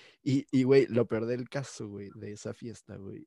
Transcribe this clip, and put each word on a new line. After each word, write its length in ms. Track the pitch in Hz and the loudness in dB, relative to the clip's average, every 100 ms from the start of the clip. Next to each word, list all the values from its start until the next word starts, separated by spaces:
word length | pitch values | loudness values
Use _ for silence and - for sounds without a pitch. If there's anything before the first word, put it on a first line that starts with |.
| - _ | -20 _
Y, 240 | 143 135 - | 0 0 2
y, 140 | 135 | 2
güey, 220 | 127 135 120 | 6 6 6
lo 180 | 113 113 | 2 2
peor 180 | 110 | 0
del 240 | 113 123 123 | -2 -4 -4
caso, 400 | 143 135 - 110 | -8 -8 -12 -12
güey, 220 | 101 101 | -12 -14
de 180 | 110 107 | -14 -14
esa 200 | 104 110 | -12 -12
fiesta, 440 | 110 120 104 - 98 | -12 -14 -16 -16 -16
güey, 300 | 98 107 | -14 -16